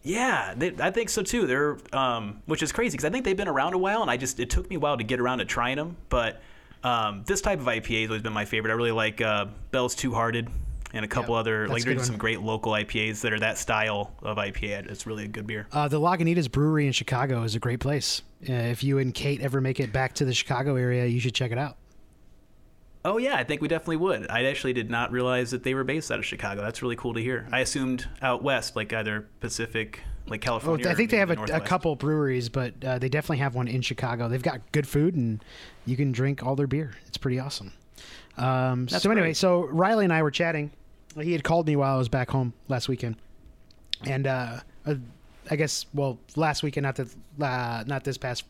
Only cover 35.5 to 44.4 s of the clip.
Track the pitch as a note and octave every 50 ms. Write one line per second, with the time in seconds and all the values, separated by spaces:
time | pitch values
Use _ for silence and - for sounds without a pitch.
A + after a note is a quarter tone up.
35.5 | - - - - - - - - C3 B2 C#3+ C#3 B2 A2+ C3 C#3 C#3+ - - B2
36.5 | C#3 C3+ C#3+ C3+ C3 D3 D#3+ C#3 - - - - - - - C3+ B2+ B2+ C3 C#3+
37.5 | - - G#2 F#2+ - - - - - - - - - - - - - - C3 C3
38.5 | C3 C3 B2+ C3 B2+ B2+ B2+ B2 - - - G3 A3 A3 F3+ E3 D#3 - - F#3
39.5 | F3+ F3 F3+ C#3 C#3+ E3 F3+ G3 A3+ A3 G3+ F3+ E3 D#3+ D#3+ D3+ C3+ - E3+ E3
40.5 | E3 D#3 D3 D3 - - - - - - - - - D#3 D3+ E3 F3 D#3+ C#3 -
41.5 | D#3+ E3+ E3+ D#3 D3+ C#3+ C#3 C3+ C3+ C3 C3 A#2 - C3+ B2 - - C3+ C3 A#2+
42.5 | - - - - C3+ B2 - - C3 A#2+ - A#2 A2 - - - - - - -
43.5 | - - - - - - - - - - - C3+ C3+ C3+ C#3 C3+ C3 B2+